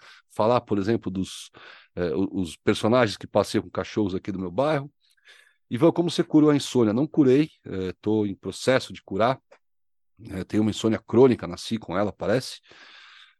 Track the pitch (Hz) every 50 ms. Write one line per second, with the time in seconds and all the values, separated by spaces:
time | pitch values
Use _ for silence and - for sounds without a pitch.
0 | - - - - _ _ - - 107 110 123 120 - - 110 101 95 101 117 107
1 | - - 95 95 92 - - - - - - - - - - - - _ - 87
2 | 87 85 69 87 98 - - 98 92 80 73 - - - 104 - - 110 117 127
3 | 120 104 95 - - - - 107 98 - - 110 92 87 - 95 92 - - 113
4 | 107 95 90 92 - - 95 92 95 87 85 104 135 156 156 139 139 147 _ _
5 | _ _ _ _ _ - - _ _ _ _ _ _ - - 113 143 170 160 -
6 | 175 170 - - 170 - - 156 151 151 147 139 - - - 127 117 107 101 120
7 | 151 147 - - 147 127 127 139 160 156 _ _ - - 98 95 92 92 90 _
8 | - 104 107 110 104 101 95 - - 95 92 - - - 131 131 - - 92 -
9 | - - 98 95 107 120 131 - _ _ _ _ _ _ _ _ _ _ _ _
10 | _ _ _ - 104 107 98 92 90 - - 104 107 110 98 - - 113 110 -
11 | - - - 113 131 131 113 - - 85 87 - - - 117 113 - - - 95
12 | 104 101 - - 92 87 107 131 - - - - _ _ - - - - - -
13 | - - - - - _ _ _